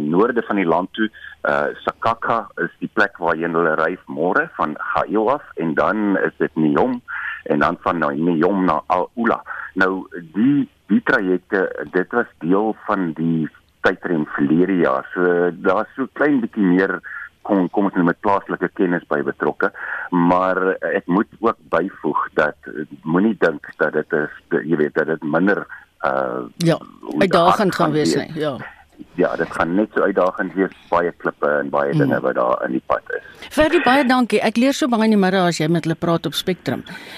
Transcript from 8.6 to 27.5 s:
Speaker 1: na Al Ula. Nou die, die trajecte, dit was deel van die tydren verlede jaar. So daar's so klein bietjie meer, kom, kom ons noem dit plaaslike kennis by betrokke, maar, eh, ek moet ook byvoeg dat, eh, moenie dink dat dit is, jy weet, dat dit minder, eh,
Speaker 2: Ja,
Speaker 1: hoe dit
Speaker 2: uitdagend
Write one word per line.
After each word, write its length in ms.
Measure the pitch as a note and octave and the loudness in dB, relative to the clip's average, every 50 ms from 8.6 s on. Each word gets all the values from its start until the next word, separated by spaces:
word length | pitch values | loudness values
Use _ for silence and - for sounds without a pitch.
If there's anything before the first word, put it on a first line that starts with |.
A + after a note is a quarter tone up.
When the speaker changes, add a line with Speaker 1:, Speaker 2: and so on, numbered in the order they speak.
| F#2 | 2
Speaker 1:
na 160 | F2 D#2 D2 - - | 2 0 0 0 0
Al 220 | F2 F#2 E2+ - - | 0 0 0 -2 -4
Ula. 280 | A#2+ A#2 A2+ E2 - - - - - - - - | -2 0 0 0 -2 -4 -12 -12 -12 -12 -10 -2
Nou 340 | F#2 F#2+ F#2+ F#2+ F#2 - - - F2 E2+ D#2+ D#2 | 0 0 0 0 -2 -6 -10 -14 -16 -16 -10 -2
die, 340 | G2 A#2 C3+ D3 C#3+ B2+ - _ _ _ - | 0 2 4 4 2 0 -2 _ _ _ 0
die 140 | G2+ B2 - | 0 2 2
trajecte, 840 | - C3+ A#2+ G2 F#2 F#2 F2+ _ - G#2+ F#2+ F2+ D#2+ - - - G2+ | 2 0 0 2 2 0 0 _ -2 0 0 0 0 -2 -6 -10 -2
dit 200 | - F2+ F#2 - | 0 -2 0 0
was 140 | - A#2+ - - - - | 0 -2 -2 -2 -6 -8
deel 360 | - E2 F#2+ G2 A2 A2 G#2 - - | -2 0 2 2 2 0 -4 -6 -4
van 260 | - G#2 G2 F#2 E2 D2+ | -4 -2 -2 -2 -2 -2
die 340 | D#2 E2 E2 E2 D#2+ D#2 - _ - _ _ _ _ - | -2 -2 0 0 0 -2 -4 _ -16 _ _ _ _ 0
tydren 420 | G#2 F#2 - - F2 F2 D#2 D2+ | 0 0 0 -2 -2 -2 -2 -2
verlede 520 | - - - C#2+ C#2 D#2 E2 F#2 F#2 G2 F2+ | -4 -2 -2 0 2 4 4 4 4 4 2
jaar. 280 | D#2 C2+ C2 C2 - - - | 2 2 2 0 -4 -6 -4
So 380 | F2+ F2+ F2+ F2 F2 F2 F2 | 0 2 2 2 2 2 0
daar's 420 | E2 - F2 F#2+ F#2 G#2 A2 - - | -2 -2 0 0 0 0 -2 -4 -6
so 120 | C3 C3 B2+ - | -8 -8 -8 -4
klein 260 | - C#3+ D3+ D3 B2+ | -2 0 2 2 2
bietjie 240 | A2 G#2 - A2+ G2 | 0 -2 -2 2 2
meer, 360 | F2+ F2+ F#2 F#2+ F#2 F2+ - - - - - - - _ _ | 4 4 4 2 2 -2 -6 -8 -12 -14 -14 -16 -16 _ _
kom, 280 | - - G#2 F#2+ F2+ D#2+ | -6 -2 0 0 0 0
kom 160 | - G#2+ G2+ | 0 0 0
ons 80 | F#2+ - | 0 0
noem 140 | G2 F2 F2 | 2 2 2
dit 120 | E2 _ | 0 _
plaaslike 480 | - G#2 G2 F#2+ - - F2 - F2+ E2+ _ | 0 0 0 0 0 -4 -6 -4 -4 -4 _
kennis 320 | - G2+ - F2+ - - - | 0 0 0 0 -2 -2 -4
by 140 | D#2 D2 C2+ | -4 -2 -2
betrokke, 480 | C#2+ - - D#2 D2+ - - - G2 - - - - - - - - | -4 -4 -2 -2 -2 -2 -2 -4 -4 -4 -6 -10 -10 -8 -8 -8 -2
maar, 500 | F2+ F2+ E2+ F2 F2+ F2+ F#2 F#2 F#2 F#2 F#2 F#2+ | 0 2 4 4 4 4 2 2 0 0 0 0
eh, 300 | F2+ - - E2 D#2 G2 | -2 -2 -2 -4 -4 -4
ek 80 | - - | -2 0
moet 200 | F2 G2+ A2+ _ - - | 0 0 0 _ -6 -2
ook 180 | G#2 A#2 - _ - - | -2 -2 -2 _ -6 -2
byvoeg 580 | E2+ E2 E2 - - - - D2+ D2 - - - - | -2 -2 -2 -2 -6 -6 -6 -4 -2 -2 -4 -4 -2
dat, 220 | E2 D2+ D2 - _ - | 0 0 0 -2 _ -16
eh, 180 | - - - D#2 - C#2+ C#2 - | -14 -12 -12 -12 -12 -14 -14 -6
moenie 320 | D#2+ E2 F2+ G#2 A2+ G#2 - | -2 0 2 2 2 0 2
dink 300 | F#2 E2+ D2+ C#2+ - - - - | 0 0 0 -2 -10 -16 -4 -2
dat 160 | D#2+ D2+ D2+ | -2 -2 0
dit 180 | D#2 D#2 - E2+ | -2 -4 -2 -2
is, 160 | D2+ D2+ - - - _ - | -2 -2 -2 -6 -14 _ -4
jy 260 | - - - D#2 E2 | -4 -4 -2 -2 0
weet, 180 | D2 D2+ C#2+ - | 0 0 0 0
dat 120 | D#2+ D2+ D2 | -2 -2 -2
dit 160 | E2 D#2 D#2+ | -2 -4 -4
minder, 420 | D2+ D2+ E2 F#2 G2+ G2 E2 D2 - - - - _ _ _ | -2 0 2 2 2 0 0 -2 -10 -16 -20 -20 _ _ _
eh, 420 | - C2+ C2 C2+ C2 - - - B1 A1+ - - | -4 -2 -2 -2 -2 -4 -6 -8 -8 -10 -10 -2
Speaker 2:
Ja, 200 | E3+ E3 D#3 - - - G1+ - | 0 0 0 0 -4 -14 -20 -16
Speaker 1:
hoe 100 | - - | -12 -8
dit 100 | - - | -2 0
Speaker 2:
uitdagend 360 | G3 F#3 F#3 F3 E3 F3+ | 0 2 4 4 4 4